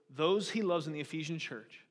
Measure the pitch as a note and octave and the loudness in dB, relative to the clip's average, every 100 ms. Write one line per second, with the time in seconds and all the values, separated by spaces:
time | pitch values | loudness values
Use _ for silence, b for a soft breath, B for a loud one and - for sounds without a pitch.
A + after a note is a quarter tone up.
0 | _ C3+ D#3+ G3 G3 A3+ G3+ E3+ D#3 D3+ | _ 0 4 4 2 0 2 2 0 -4
1 | C#3+ D#3+ D3+ E3 - A#2+ - - - | -4 -4 -4 -4 -4 -10 -12 -20 -20